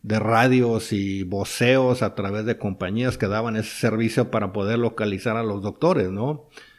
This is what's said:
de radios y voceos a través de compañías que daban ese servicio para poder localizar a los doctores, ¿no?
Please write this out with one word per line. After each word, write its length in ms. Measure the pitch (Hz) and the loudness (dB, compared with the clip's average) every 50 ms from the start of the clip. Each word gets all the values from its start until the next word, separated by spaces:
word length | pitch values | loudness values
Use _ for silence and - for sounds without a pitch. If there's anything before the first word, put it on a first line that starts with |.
| - | -4
de 160 | 107 110 110 | -2 -2 0
radios 720 | 104 113 113 113 123 131 127 127 123 117 113 110 110 - | 2 2 4 4 6 6 6 6 4 4 2 0 -2 -2
y 320 | 110 101 98 98 95 98 95 | -2 -2 -2 -2 -2 -4 -4
voceos 760 | 87 101 98 101 - - - 120 123 131 135 131 127 123 123 120 | -4 -4 -4 -4 -4 -2 0 2 4 4 4 4 4 2 2 0
a 120 | 101 - | -4 -2
través 300 | - 101 98 101 107 107 | -4 -6 -4 -4 -4 -2
de 120 | 117 110 | -4 -4
compañías 600 | - - 101 95 - 98 90 101 113 127 127 120 | -2 -4 -6 -4 -4 -4 -4 -2 0 0 -2 0
que 100 | - 113 | -2 -2
daban 280 | 95 101 110 113 117 110 | -2 0 -2 -2 -2 -2
ese 240 | 110 104 - - - | -2 -4 -4 -6 -2
servicio 500 | - 113 107 110 117 110 - 135 120 110 | 0 0 2 2 0 2 2 2 0 2
para 220 | - 110 104 95 | 0 -2 -2 0
poder 260 | 92 107 98 101 113 | -2 -2 -2 0 0
localizar 600 | 120 120 113 - - 107 107 98 95 - 120 107 | 0 0 -2 -2 -2 -2 -2 -2 -2 -2 -2 -2
a 60 | 113 117 | -2 -2
los 180 | 110 101 98 | -2 -4 -4
doctores, 500 | 98 104 95 - 151 165 185 147 95 92 | -4 -6 -4 0 2 2 2 2 0 0
¿no? 380 | 95 101 113 139 156 147 - _ _ - - - - | -2 -2 -2 -2 -4 -6 -10 _ _ -20 -20 -20 -20